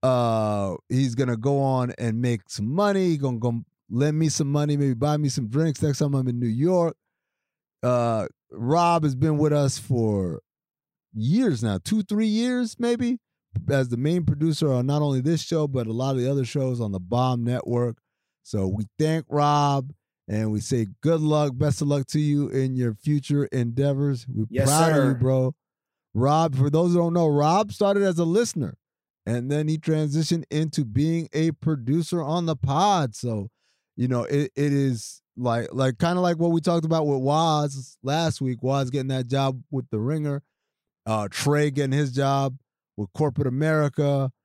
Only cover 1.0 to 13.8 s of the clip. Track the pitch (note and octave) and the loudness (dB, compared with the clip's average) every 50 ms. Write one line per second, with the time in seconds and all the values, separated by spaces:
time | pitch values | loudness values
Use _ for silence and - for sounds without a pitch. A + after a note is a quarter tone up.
1 | C3+ C3 A2+ A#2 C3+ B2 A#2+ A2 A2 C#3 C#3 C#3 C#3 C3+ C3 B2+ B2 B2 - - | 0 0 0 0 0 0 0 0 0 0 2 2 2 2 2 0 0 -2 -4 -4
2 | A#2 A#2 A2 A2+ B2 B2 A#2+ G#2+ _ _ - - G2+ A2 C#3 F3+ G#3 G#3 G3+ G3 | -4 -2 0 0 0 0 0 -2 _ _ -6 -4 -4 -2 0 2 2 2 2 2
3 | F#3 F3+ E3 D3 C#3 C3+ B2 A2+ A2 B2 A#2 A#2 - _ _ _ _ _ G2 A#2 | 2 2 0 0 -2 -4 -4 -2 -2 -2 -2 -2 -6 _ _ _ _ _ -2 0
4 | C#3 D3+ D3+ D#3 D#3+ D#3 - - D#3 C#3 C#3+ D3 D3 D3 D3 C#3+ C#3+ C#3 B2+ A2+ | 0 2 2 2 0 0 0 0 -2 0 0 0 0 0 0 0 2 0 0 0
5 | C3 D3 D3+ D3 D3+ C#3 A#2+ - B2+ G#2 A2+ C#3+ D#3+ E3 C#3 - - D3+ C#3 - | 0 0 0 0 0 -2 -2 -2 -6 -2 -2 0 0 0 0 0 0 -2 0 0
6 | D#3 C#3+ C#3 C3+ C3 B2+ A#2+ A#2+ B2 A#2+ A2 A#2+ C#3+ F3 F#3 F3+ F3 E3 - _ | 0 0 0 -2 -2 -2 -2 -2 -2 -2 0 0 0 2 2 2 2 0 -2 _
7 | _ _ _ _ _ _ _ _ _ _ _ _ _ _ _ _ - B2 B2 A#2+ | _ _ _ _ _ _ _ _ _ _ _ _ _ _ _ _ -2 0 2 2
8 | A#2+ A#2 A2+ A2 G2 - _ _ _ _ - E2 A#2 B2 D3+ F3 F3 E3+ E3+ E3+ | 2 0 0 0 -2 -4 _ _ _ _ -12 -6 -2 0 2 4 4 4 4 4
9 | D#3 D3+ C3 B2+ C#3+ D#3+ D#3 D3 D3+ D3+ D3 D3 C#3+ C3+ C3 - - - C3 A#2+ | 2 0 0 2 0 0 2 2 2 2 2 2 2 0 0 -4 -4 -2 0 2
10 | A2+ A2 G#2 G2+ F#2+ F2 D#2 - _ _ _ _ _ _ _ _ _ _ _ _ | 2 2 2 0 0 -2 -4 -8 _ _ _ _ _ _ _ _ _ _ _ _
11 | _ _ _ A2 G#2+ B2+ E3 A3+ C4 A3+ D3+ A2 A2+ A2 G2+ F#2 - - G#3+ A3 | _ _ _ -4 -2 0 2 2 2 2 0 0 0 -2 -2 -2 -2 -2 -2 -2
12 | G3+ - G#3 G#3 A3 A3 G#3 A3 A#3 B3 B3+ B3 B3 A3 - _ A#3 A#3 A#3+ A#3 | -2 -2 -2 0 0 0 0 0 0 0 -2 -2 -4 -4 -4 _ -2 -2 0 0
13 | B3 A#3+ B3+ A#3 _ _ _ _ _ _ - G2+ - - C3+ C3+ | 0 -2 -2 -4 _ _ _ _ _ _ -10 -8 -2 0 0 0